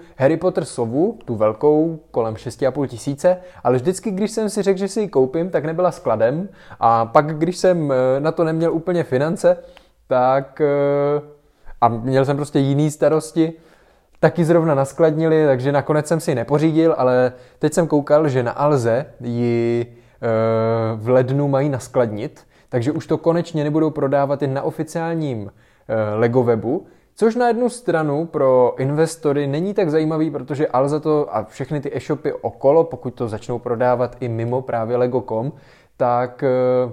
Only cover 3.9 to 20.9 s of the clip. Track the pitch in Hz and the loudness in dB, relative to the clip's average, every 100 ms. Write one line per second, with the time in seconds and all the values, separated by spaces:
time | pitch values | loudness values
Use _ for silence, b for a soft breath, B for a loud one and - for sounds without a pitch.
3.9 | 185 226 185 214 220 214 208 196 190 196 | -4 -4 -4 -4 -2 -4 -2 0 0 -2
4.9 | 226 208 139 131 165 180 175 151 160 180 | -4 -2 0 0 0 -2 -2 -2 0 -2
5.9 | - 127 110 113 151 196 B B B 113 | 0 -2 2 2 0 -6 B B B 2
6.9 | 117 113 151 151 151 165 175 185 175 147 | 2 2 2 2 -2 -2 0 2 2 0
7.9 | 127 127 135 156 160 160 160 165 160 170 | 2 2 0 0 0 0 0 0 -2 -2
8.9 | 175 - 127 156 - 175 175 B B B | -2 0 0 0 2 2 2 B B B
9.9 | B - 127 127 135 139 - 147 143 143 | B -2 2 2 2 -2 -2 0 2 2
10.9 | 143 143 147 147 - b b b b 117 | 2 0 -2 -4 -20 b b b b 0
11.9 | 117 123 131 135 143 143 151 139 139 151 | 0 0 0 2 -2 -2 0 0 2 0
12.9 | 147 147 156 151 170 160 160 b b b | 0 0 0 -2 0 0 -2 b b b
13.9 | b b - 156 175 160 170 160 135 135 | b b 0 0 2 4 4 4 2 0
14.9 | - 160 156 160 156 151 127 135 143 - | 2 2 2 2 4 4 2 2 0 0
15.9 | 151 147 165 165 123 117 147 160 156 165 | 0 0 -2 0 -2 0 2 2 4 2
16.9 | 147 127 127 123 - B B 151 180 160 | 4 2 4 2 -2 B B -2 0 2
17.9 | 147 139 151 156 127 117 123 147 139 113 | 0 2 2 2 0 -2 0 0 2 2
18.9 | 120 151 - 120 120 120 117 117 120 117 | 0 -4 -10 -6 -2 0 0 0 -2 -4
19.9 | - _ - 117 113 113 110 113 113 110 | -12 _ -6 -2 0 2 2 0 0 -2